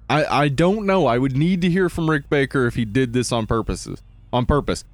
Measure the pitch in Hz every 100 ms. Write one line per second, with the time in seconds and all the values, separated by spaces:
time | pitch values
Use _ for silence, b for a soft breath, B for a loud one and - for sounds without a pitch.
0 | - 147 - 131 147 127 175 220 196 190
1 | 135 120 135 131 165 190 180 180 180 -
2 | 160 151 - 147 131 143 120 123 110 117
3 | 127 123 117 120 110 113 104 92 - 92
4 | - - - 120 123 147 - 90 -